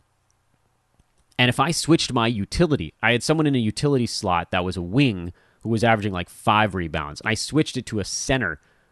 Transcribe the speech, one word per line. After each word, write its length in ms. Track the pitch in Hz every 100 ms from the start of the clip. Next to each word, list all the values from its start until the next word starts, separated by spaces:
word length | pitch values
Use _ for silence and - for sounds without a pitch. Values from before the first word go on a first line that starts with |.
| _ _ _ _ _ _ _ _ _ _ _ _ _ -
and 120 | 123
if 100 | 120
I 100 | 139
switched 420 | 165 - 131 -
my 120 | 123 113
utility, 720 | 120 98 - 170 139 78 -
I 80 | 110
had 100 | 120
someone 240 | - 156 151
in 80 |
a 60 | 135
utility 480 | 110 - 147 139 113
slot 420 | - 101 87 85
that 160 | 90 92
was 100 | 90
a 60 |
wing 520 | 87 110 139 95 87 - _ _
who 80 | 107
was 140 | 113
averaging, 300 | 117 110 104
like, 160 | 92 85
five 440 | - - 107 107
rebounds, 480 | 92 82 80 73 76
and 80 | 110
I 60 | 110
switched 420 | - 143 156 131
it 80 | -
to 140 | 107
a 40 |
center 560 | 92 - - 131 95 80 _ _ _